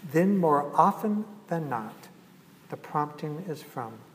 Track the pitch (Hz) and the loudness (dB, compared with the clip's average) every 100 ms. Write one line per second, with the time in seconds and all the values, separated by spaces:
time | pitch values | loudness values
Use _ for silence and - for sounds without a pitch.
0 | 156 151 185 202 170 143 143 - 175 196 | 0 2 4 4 4 4 2 4 4 4
1 | 220 208 214 - - 170 151 120 110 - | -2 -2 -4 -12 -6 -4 -2 -6 -6 -14
2 | - - - - - - - - - 156 | -20 -20 -20 -20 -20 -20 -14 -14 -6 -4
3 | 147 151 156 151 190 143 - - 117 110 | -4 -6 -8 -8 -8 -10 -10 -10 -10 -12
4 | 113 | -20